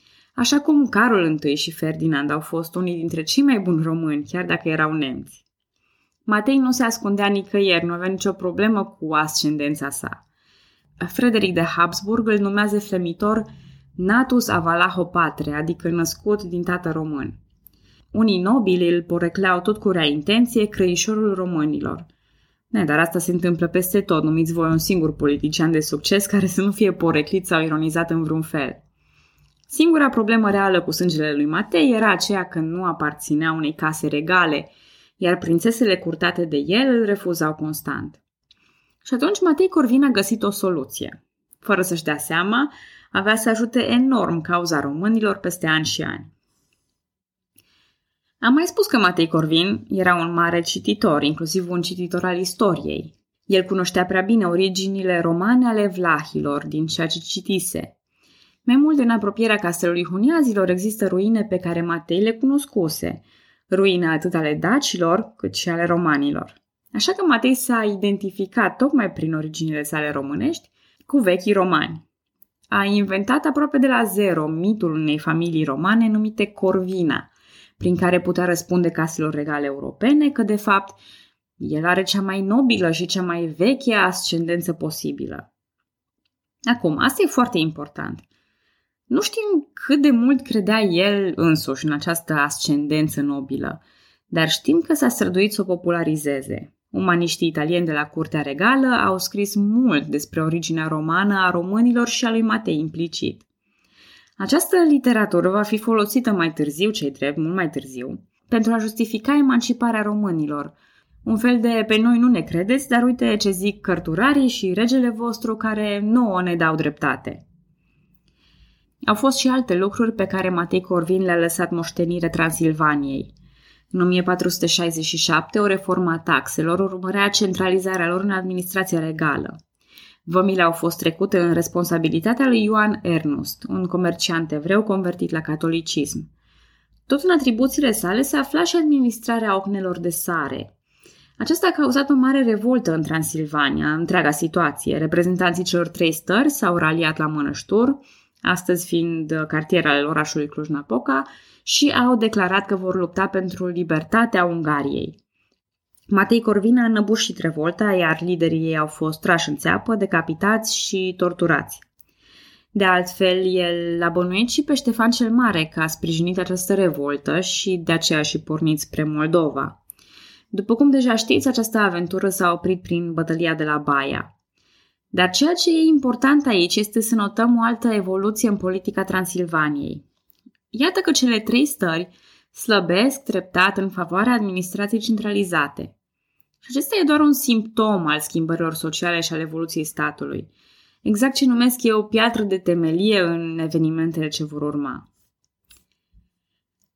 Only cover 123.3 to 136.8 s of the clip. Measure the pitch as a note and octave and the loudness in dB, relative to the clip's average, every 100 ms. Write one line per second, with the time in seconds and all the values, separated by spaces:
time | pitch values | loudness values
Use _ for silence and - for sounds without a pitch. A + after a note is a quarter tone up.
123.3 | - - _ _ _ _ F#3 F3+ F3+ F3+ | -14 -20 _ _ _ _ 0 2 2 2
124.3 | F3+ F3+ - E3+ F3+ E3+ D#3+ D#3+ D#3+ - | 0 0 0 0 0 -2 -4 -4 -2 0
125.3 | D#3+ D#3+ G#3+ G#3 F#3+ F#3+ F3+ F3+ E3 E3+ | 0 0 0 2 0 0 0 0 -2 0
126.3 | C3+ - - D#3+ F3 F#3+ F#3 F#3 G3+ G3+ | -2 -2 -4 -2 0 -2 -4 -4 0 0
127.3 | G3+ G3+ F3+ F#3 F#3 F#3 F#3 E3+ F3+ G3+ | 2 0 0 0 0 0 -2 -2 0 -2
128.3 | F#3+ F#3 F3+ F3+ F#3+ F#3 E3 D#3+ D#3 D#3 | -2 -2 -4 -4 -4 -2 -2 -2 -2 -2
129.3 | C#3+ D3 - _ _ _ - - _ E3 | -2 -6 -12 _ _ _ -20 -20 _ -2
130.3 | F3+ F#3+ F#3+ E3+ E3 E3 E3 E3 D#3+ F#3+ | 2 4 4 2 2 -2 0 -2 -2 0
131.3 | F#3 E3+ E3+ E3 F3 F3 E3+ D#3+ D#3+ G3+ | 2 2 2 0 -2 0 0 0 0 0
132.3 | B3 C4+ A3+ G#3+ A3 G#3+ - F3 D#3+ D#3 | 2 4 4 4 2 2 0 0 0 0
133.3 | C#3+ - - - F#3+ F3+ F3+ F3 F3 - | -4 -6 -10 -6 -4 -2 0 0 0 -2
134.3 | E3 D#3+ D3+ E3 G3+ G#3+ G3 F3+ F3 E3+ | -2 -4 -4 0 0 2 -2 -2 -4 -4
135.3 | D#3+ D#3 D3+ E3 E3 D#3+ D#3+ C#3+ - D#3 | -4 -4 -4 -2 -4 -4 -4 -4 -6 -12
136.3 | _ _ _ _ _ | _ _ _ _ _